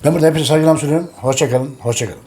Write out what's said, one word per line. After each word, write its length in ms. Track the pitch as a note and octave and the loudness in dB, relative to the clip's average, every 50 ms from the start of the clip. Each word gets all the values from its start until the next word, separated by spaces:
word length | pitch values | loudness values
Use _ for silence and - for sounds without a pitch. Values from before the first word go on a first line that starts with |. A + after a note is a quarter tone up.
| - | 2
Ben 100 | D3+ E3 | 2 2
burada 140 | E3+ D#3 | 4 2
hepinize 200 | D#3+ D3+ D#3 D3 | 2 2 2 0
saygılarımı 320 | B2 D3+ D#3 D#3 D#3+ D#3+ D3 | 0 2 2 4 2 2 2
sunuyorum. 320 | D3+ C#3+ D3+ E3 E3 - - | 0 -2 -2 -2 -2 -6 -14
Hoşça 340 | - - C3 C3+ E3+ D#3 B2 | -6 -4 -2 0 0 0 0
kalın. 260 | A#2+ B2+ C3 C#3+ C3 - | 0 -2 -4 -4 -12 -8
Hoşça 260 | - A#2+ A2+ - B2+ | -6 -4 -4 -4 -6
kalın. 160 | G2+ F2 - - | -8 -10 -16 -20